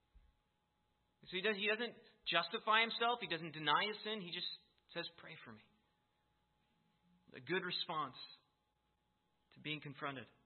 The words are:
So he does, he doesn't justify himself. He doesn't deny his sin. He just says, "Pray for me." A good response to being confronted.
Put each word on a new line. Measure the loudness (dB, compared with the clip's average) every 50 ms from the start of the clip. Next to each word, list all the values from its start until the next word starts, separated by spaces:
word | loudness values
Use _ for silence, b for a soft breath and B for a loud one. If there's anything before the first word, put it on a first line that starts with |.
| _ _ _ -20 -20 -20 _ _ _ _ _ _ _ _ _ _ _ _ _ _ _ _ _ _ -16 -6
So | -4
he | 0 2
does, | 2 2
he | 2 2 2
doesn't | 2 2 0 -4 -4 -10 B B B B _ 2
justify | 4 4 4 2 -4 -4 2 6 6 6
himself. | 6 4 2 2 4 4 4 2
He | 0 -2
doesn't | -2 -2 -2 -4 -6
deny | -2 4 6 6 6 6 2
his | -2 -4 -4
sin. | -4 -4 -4 -4
He | -6 -6
just | -6 -6 -6 -8 -12 -16 _ _ _ _ _ -6
says, | -6 -6 -6 -10 -14
"Pray | -16 -16 -16 -16 -14
for | -16 -16
me." | -18 -18 _ _ _ _ _ _ _ _ _ _ _ _ _ _ _ _ _ _ _ _ _ _ _ _ _ _ _ _ _ _ _ _ _ -16
A | -14 -4
good | 0 0 0 0
response | 0 -2 -2 -2 -2 0 0 0 -2 -4 -10 -16 -18 -18 -20 _ _ _ _ _ _ _ _ _ _ _ _ _ _ _ _ _ _ _ _ _ _ -20
to | -12
being | -6 -6 -6 -4
confronted. | -6 -12 -10 -6 -6 -6 -6 -6 -10 -14 _ _ _